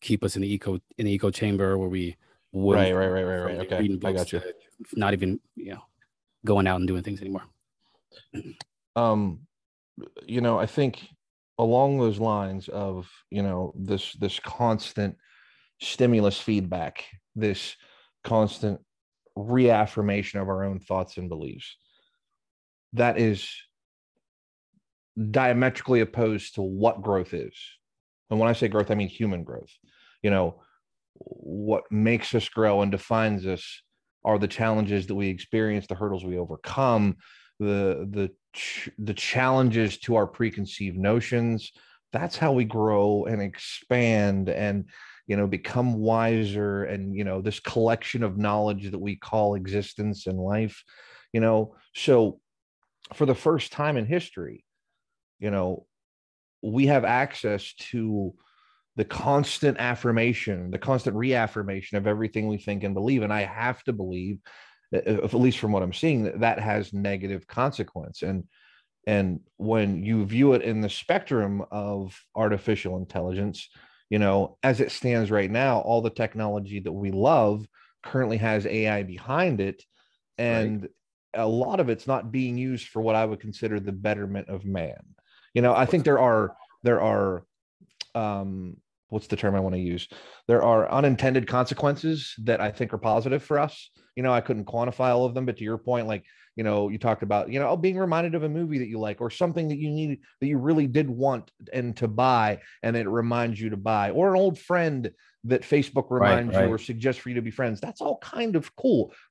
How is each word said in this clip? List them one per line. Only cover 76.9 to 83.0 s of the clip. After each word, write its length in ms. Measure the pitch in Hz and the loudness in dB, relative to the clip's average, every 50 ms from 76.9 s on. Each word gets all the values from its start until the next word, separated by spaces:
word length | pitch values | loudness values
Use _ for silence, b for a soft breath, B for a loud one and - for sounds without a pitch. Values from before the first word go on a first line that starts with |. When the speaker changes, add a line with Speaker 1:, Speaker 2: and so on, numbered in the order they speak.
Speaker 2:
we 200 | 82 98 101 98 | -6 -4 -4 -4
love 560 | 95 95 107 139 165 143 113 104 104 107 107 - b b b b b _ - | 0 2 4 4 6 6 4 4 2 0 -4 -10 b b b b b _ -12
currently 340 | - - 131 127 110 113 110 | -6 -2 -2 0 0 0 0
has 280 | 107 113 107 107 101 | 0 0 0 0 0
A 220 | - - 110 107 107 | -2 -2 0 0 0
I 140 | 107 104 101 | 0 -2 -4
behind 580 | 92 90 87 - 117 135 160 185 180 135 101 | -6 -10 -12 -8 -4 -2 0 0 0 0 0
it. 220 | 98 98 98 - - _ _ _ _ _ _ _ _ _ _ - | -2 -4 -4 -8 -14 _ _ _ _ _ _ _ _ _ _ -4
Speaker 1:
Right. 60 | 120 120 | -2 0
Speaker 2:
And 420 | 117 113 110 110 107 104 95 - - _ _ _ _ _ _ _ - | 0 0 0 -2 -2 -6 -8 -10 -14 _ _ _ _ _ _ _ -4
a 100 | 110 117 | -2 0
lot 340 | 110 113 120 127 143 175 190 | 0 0 0 0 0 0 0
of 100 | 165 123 | 0 0
it's 180 | 113 107 - 135 | 0 -2 -2 -2
not 240 | 135 123 - 117 | -4 -4 -4 -4
being 260 | 110 135 131 123 120 123 | -4 -4 -2 -2 -2 -4
used 300 | 127 131 127 113 - - | -4 -4 -6 -6 -8 -8
for 140 | - 110 | -6 -2